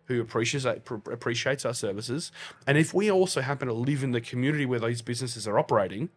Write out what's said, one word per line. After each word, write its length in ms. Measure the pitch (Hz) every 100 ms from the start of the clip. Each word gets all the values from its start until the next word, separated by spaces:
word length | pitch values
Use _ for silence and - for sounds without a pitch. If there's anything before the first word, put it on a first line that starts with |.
| -
who 140 | 123
appreciates, 600 | 113 113 117 143 127 104
pr-, 260 | - 113 -
appreciates 540 | 120 - 120 - 139
our 100 | 120
services. 560 | 120 107 98 120 139 - - - - -
And 100 | 143
if 160 | 156
we 180 | 180 208
also 300 | 190 185 -
happen 280 | 127 139 131
to 60 |
live 280 | 113 127 143
in 60 | 131
the 80 | 120
community 460 | 117 123 131 151 131
where 140 | 123
these 200 | 113 120
businesses 480 | 117 120 127 117 107
are 100 | 107
operating 520 | 156 113 95 95 160